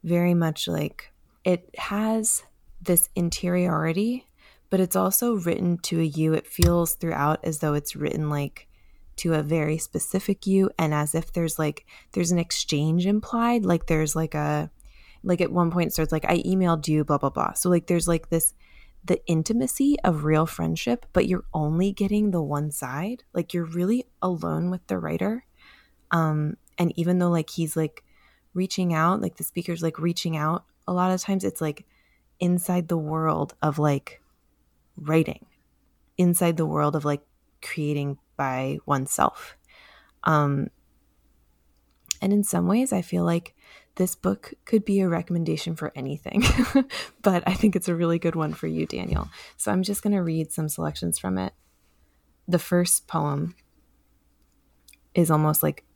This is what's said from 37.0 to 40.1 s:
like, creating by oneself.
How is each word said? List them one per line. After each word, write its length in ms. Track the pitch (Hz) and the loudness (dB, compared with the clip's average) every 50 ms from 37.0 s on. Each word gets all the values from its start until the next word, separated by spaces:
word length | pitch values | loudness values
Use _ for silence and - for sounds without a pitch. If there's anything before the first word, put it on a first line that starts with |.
| 147 | 0
like, 180 | 147 147 143 _ _ _ _ _ _ _ _ - | 0 -2 -2 _ _ _ _ _ _ _ _ -12
creating 540 | - - - 151 147 151 147 143 143 139 - _ _ _ | -10 -6 -4 -2 -2 -2 -2 -2 -4 -6 -8 _ _ _
by 420 | - 139 135 131 127 135 131 143 151 - | -6 -4 -2 -2 -2 -2 -4 -4 -6 -2
oneself. 680 | - 143 135 131 - - - - - - - - - - _ _ _ _ - - - - - _ _ | -2 0 0 0 -2 0 2 2 2 2 -2 -18 -18 -20 _ _ _ _ -20 -20 -20 -20 -20 _ _